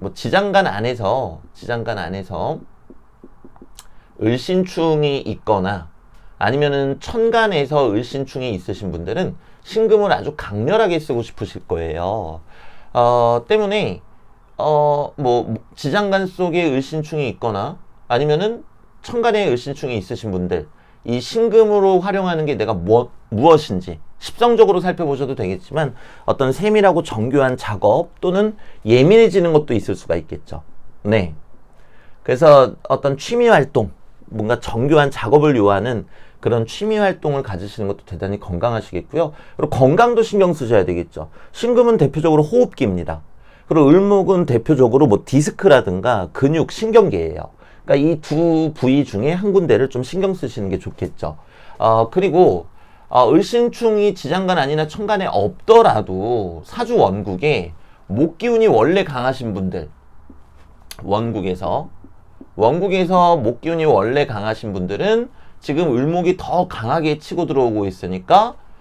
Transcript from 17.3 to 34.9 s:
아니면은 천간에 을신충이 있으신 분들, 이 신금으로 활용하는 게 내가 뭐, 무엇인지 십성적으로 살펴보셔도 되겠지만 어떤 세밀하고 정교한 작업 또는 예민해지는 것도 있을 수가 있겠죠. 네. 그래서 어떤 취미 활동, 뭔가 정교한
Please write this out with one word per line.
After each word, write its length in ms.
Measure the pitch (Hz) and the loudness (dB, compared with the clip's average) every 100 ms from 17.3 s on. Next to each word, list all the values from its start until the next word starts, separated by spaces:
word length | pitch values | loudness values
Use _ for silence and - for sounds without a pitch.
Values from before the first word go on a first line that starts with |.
| 95 117 101 127 185 - - - | -4 -6 -4 -6 -10 -18 -20 -4
아니면은 560 | 123 151 151 214 233 - - - - | -2 0 0 -2 -6 -12 -20 -20 -20
천간에 480 | - 240 233 214 190 | -8 -2 0 0 0
을신충이 480 | 123 135 135 139 113 | -2 -4 -8 -6 -6
있으신 340 | - 117 110 | -8 -10 -6
분들, 380 | 92 90 87 - - _ _ | -6 -4 -4 -6 -18 _ _
이 160 | 117 123 | -6 -6
신금으로 800 | 120 226 226 220 214 208 190 185 | -4 -2 4 4 6 4 4 2
활용하는 460 | 196 196 185 160 151 | 0 -2 -2 -2 -2
게 100 | 123 | -2
내가 180 | 107 | -2
뭐, 380 | 95 87 117 127 - - | -2 2 2 2 -8 -8
무엇인지 720 | 104 160 151 - 92 127 82 - - | 2 6 6 4 -6 -6 -12 -14 -16
십성적으로 600 | - - 240 226 202 180 | -14 0 2 6 6 4
살펴보셔도 560 | 180 165 156 131 135 127 | 0 -2 -2 -2 -4 -4
되겠지만 580 | 92 95 - 147 151 - - - | -4 -6 -6 -4 -4 -6 -16 -8
어떤 300 | - - 131 | -4 0 0
세밀하고 500 | 135 208 214 196 143 | 0 2 4 4 2
정교한 540 | - 110 120 139 131 123 | -2 -4 0 2 0 -2
작업 540 | - 101 101 135 175 - | -6 0 2 2 0 -6
또는 340 | 180 190 214 - - - 107 | -2 0 0 -4 -12 -8 2
예민해지는 680 | 123 151 220 226 185 170 | 4 8 6 6 4 2
것도 220 | 151 151 | 2 2
있을 220 | 113 - 92 | -2 -2 -6
수가 200 | - 85 | -4 -6
있겠죠. 480 | - 85 - 76 - - - - | -6 -12 -12 -14 -12 -14 -14 -8
네. 320 | 104 110 85 76 - - - - - - - - | 0 0 0 -8 -16 -20 -20 -20 -20 -20 -20 -10
그래서 520 | - 127 156 139 123 - - | -4 4 8 8 6 0 -4
어떤 300 | 135 143 143 | -2 -2 -4
취미 320 | - 240 240 | -4 2 4
활동, 420 | 180 135 120 107 - - - - | 4 4 0 -2 -6 -20 -20 -12
뭔가 340 | 110 107 120 | -6 -2 -2
정교한 500 | - 117 135 | -4 -4 2